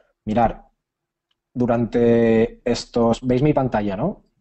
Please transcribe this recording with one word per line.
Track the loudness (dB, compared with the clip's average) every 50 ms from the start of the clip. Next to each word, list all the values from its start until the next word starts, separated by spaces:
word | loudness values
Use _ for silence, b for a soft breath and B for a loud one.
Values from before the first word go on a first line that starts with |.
| _ _ _ _ _
Mirar, | -4 0 0 0 0 -2 -6 -14 _ _ _ _ _ _ _ _ _ _ _ _ _ _ _ _ _ _
durante | -4 -2 0 0 0 -2 -2 0 0 2 4 4 4 4 4 4 2 2 0 -4 -6 _
estos, | -4 -4 -4 -6 -6 -2 0 0 0 0 0 -2
¿veis | -2 0 2 2
mi | 2 0
pantalla, | 0 -2 -2 -2 -4 -4 -4 -4
no? | -4 -6 -6 -8 -10 _ _ _ _